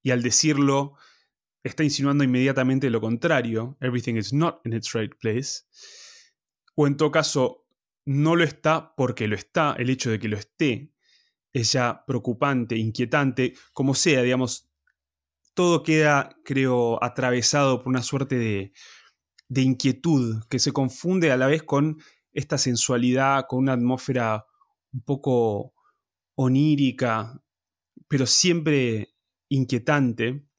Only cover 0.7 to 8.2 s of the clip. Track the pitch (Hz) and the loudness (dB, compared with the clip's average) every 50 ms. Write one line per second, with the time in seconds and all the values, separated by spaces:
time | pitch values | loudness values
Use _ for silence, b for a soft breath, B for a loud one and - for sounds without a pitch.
0.7 | 139 139 139 143 143 b b b b b b b b _ _ _ _ _ _ 120 | 2 0 -2 -4 -10 b b b b b b b b _ _ _ _ _ _ -8
1.7 | - - 156 143 143 - 135 139 143 143 139 127 127 127 131 135 131 131 131 127 | -4 -2 -2 0 0 0 0 2 2 2 2 2 2 2 2 2 2 2 0 2
2.7 | 131 131 139 131 113 113 104 110 120 113 - 170 156 135 120 117 110 110 113 127 | 0 0 0 0 0 0 0 0 0 -2 0 0 0 0 0 -2 -4 -4 -4 -6
3.7 | 143 _ 135 127 123 123 113 127 117 113 104 - 131 147 165 170 - - _ 123 | -10 _ -4 -2 -2 -2 -2 -2 -4 -2 -2 -2 0 0 0 0 -2 -4 _ -4
4.7 | 113 110 107 - - - 110 - - _ - 113 107 123 143 - - - _ _ | -4 -4 -6 -4 -4 -4 -4 -4 -8 _ -4 -2 -2 -2 -4 -6 -10 -12 _ _
5.7 | B B B B B B B B B B B B B _ _ _ _ _ _ _ | B B B B B B B B B B B B B _ _ _ _ _ _ _
6.7 | _ - 147 143 143 143 156 151 147 165 147 - - 143 127 - - _ _ _ | _ 0 2 2 2 2 0 2 2 0 0 0 0 0 0 0 -2 _ _ _
7.7 | _ _ _ _ _ _ _ 139 135 139 | _ _ _ _ _ _ _ -2 0 2